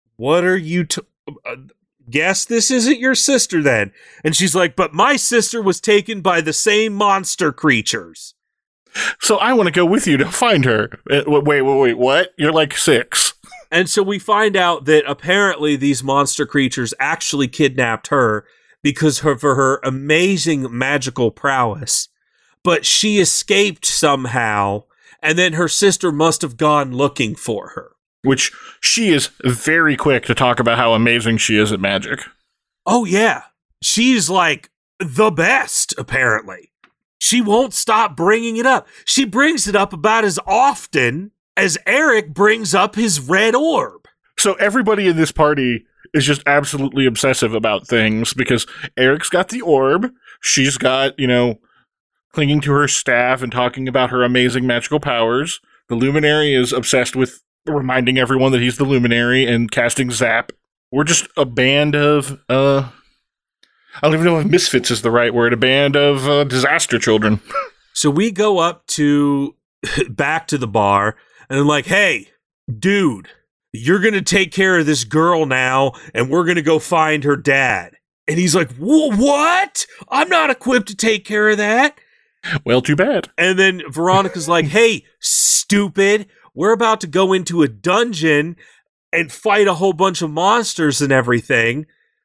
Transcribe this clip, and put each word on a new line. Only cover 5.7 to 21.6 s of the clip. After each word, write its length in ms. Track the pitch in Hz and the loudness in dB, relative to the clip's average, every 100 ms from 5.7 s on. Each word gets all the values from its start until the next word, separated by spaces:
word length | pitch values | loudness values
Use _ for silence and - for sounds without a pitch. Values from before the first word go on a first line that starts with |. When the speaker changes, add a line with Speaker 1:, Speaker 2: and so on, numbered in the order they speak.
| - | 0
Speaker 1:
taken 400 | 226 208 226 202 | 2 2 0 -4
by 200 | 185 170 | -2 0
the 120 | 156 | -2
same 420 | 147 214 208 220 | -2 0 0 0
monster 580 | 202 208 190 - - 160 | 0 0 0 -2 -4 -4
creatures." 840 | - 151 117 - 110 85 80 - _ _ _ _ _ _ - - - | 0 0 0 -2 -6 -10 -20 -20 _ _ _ _ _ _ -8 -6 -4
Speaker 2:
So 160 | - 202 | 0 0
I 160 | 220 | 2
wanna 180 | 247 180 | 2 2
go 160 | 175 175 | 2 2
with 220 | 226 - | 2 2
you 80 | 139 | 0
to 100 | 143 | 0
find 380 | - 240 175 | 0 2 2
her. 340 | 127 110 110 - - | 2 0 -2 -8 -2
Uh, 100 | 139 | 0
w-, 220 | 147 147 | 2 2
wait, 180 | 147 143 | 2 2
wait, 160 | 135 139 | 2 4
wait, 180 | 127 120 | 2 2
what? 360 | 127 151 185 - | 2 2 0 -2
You're, 140 | 147 | 0
like, 240 | 160 147 - | 2 0 0
six. 580 | - 123 - - - - - - - | 2 2 2 -2 -2 -4 -20 -20 -4
Speaker 1:
And 180 | 165 180 | -2 0
so 140 | 208 | 0
we 160 | 196 196 | -2 -2
find 380 | 220 208 214 196 | 0 2 2 2
out 280 | 175 147 135 | 0 0 2
that 180 | 151 139 | 2 2
apparently 680 | 139 165 196 196 147 151 139 | -4 -2 2 2 0 -2 0
these 260 | 143 123 | 0 -2
monster 420 | 131 139 135 - | 0 0 0 -2
creatures 480 | 139 143 131 131 117 - | -2 -2 -2 -2 -6 -4
actually 480 | 143 160 - 143 127 | -4 -4 -4 -2 -2
kidnapped 600 | - 139 127 117 110 - | 0 0 0 -4 -4 -2
her 360 | 139 117 107 - _ _ _ | 0 0 -2 -8 _ _ _
because 420 | 147 127 156 - | -4 0 0 0
of 180 | 151 123 | -2 0
her, 120 | 147 | 0
her 260 | 131 135 139 | 2 0 0
amazing 920 | 131 131 143 156 190 180 165 143 123 120 | -4 -6 0 2 2 0 -2 -2 -4 -4
magical 540 | 131 143 127 123 117 | -2 -4 -4 -2 -2
prowess. 800 | - 139 131 | -2 -2 0